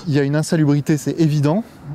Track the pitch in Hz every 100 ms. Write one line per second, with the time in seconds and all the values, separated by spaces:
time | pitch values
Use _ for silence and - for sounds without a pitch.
0 | 185 143 139 151 156 170 147 147 139 151
1 | - - 160 151 143 190 - - 143